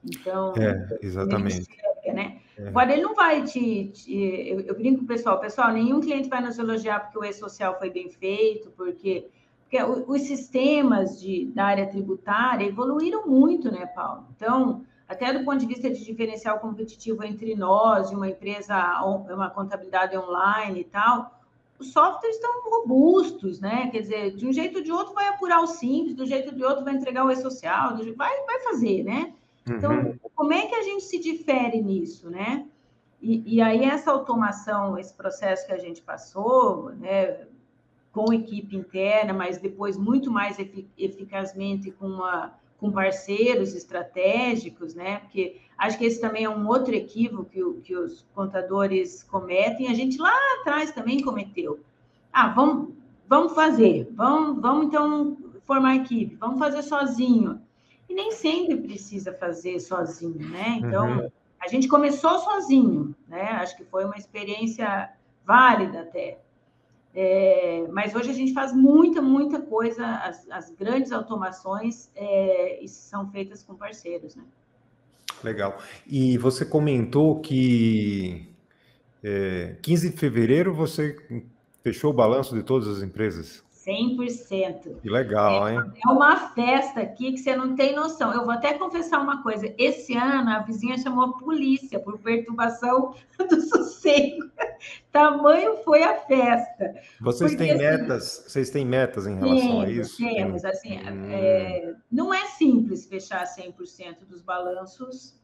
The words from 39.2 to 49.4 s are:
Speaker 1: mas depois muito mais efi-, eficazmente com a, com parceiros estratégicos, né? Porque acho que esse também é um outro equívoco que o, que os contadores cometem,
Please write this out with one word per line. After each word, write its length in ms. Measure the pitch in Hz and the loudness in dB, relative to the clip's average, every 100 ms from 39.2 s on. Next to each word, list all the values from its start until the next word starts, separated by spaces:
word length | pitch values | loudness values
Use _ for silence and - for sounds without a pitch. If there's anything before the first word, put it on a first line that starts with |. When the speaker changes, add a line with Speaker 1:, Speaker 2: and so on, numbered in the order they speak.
| 208 | 0
Speaker 1:
mas 260 | 190 185 185 | -2 -4 -6
depois 380 | 190 190 202 196 | -8 -6 -6 -4
muito 360 | 208 262 254 | 0 2 2
mais 260 | 214 202 196 | -2 -2 -6
efi-, 300 | 190 196 - _ | -10 -12 -18 _
eficazmente 920 | 190 - 196 196 190 190 196 196 190 | -6 -6 -10 -8 -8 -6 -6 -6 -8
com 320 | - 196 190 | -10 -10 -6
a, 260 | 185 175 - - _ _ | -4 -4 -8 -14 _ _
com 140 | 208 | -4
parceiros 840 | 196 190 190 - 202 240 226 196 | 0 0 -2 -6 0 2 2 -2
estratégicos, 1200 | 175 - 180 - 185 190 233 247 226 165 - 165 170 | -6 -10 -10 -8 0 2 2 0 -2 -6 -14 -14 -10
né? 220 | 185 208 | -10 -10
Porque 400 | - 196 175 - _ - | -8 -4 -4 -6 _ -4
acho 180 | 208 - | -4 0
que 100 | 233 | 0
esse 140 | 226 | 0
também 220 | 226 214 | -4 -2
é 80 | 220 | -4
um 160 | 214 208 | -2 0
outro 260 | 247 254 | 2 2
equívoco 520 | 208 - 214 233 196 175 | -2 -4 -2 -2 -2 -10
que 140 | 190 | -4
o, 120 | 180 | -4
que 200 | 165 - | -4 -8
os 320 | 180 170 - _ | -6 -6 -10 _
contadores 880 | - 196 190 185 196 196 190 180 - | -6 -4 -4 -4 0 2 0 -2 -8
cometem, 640 | _ 190 | _ -6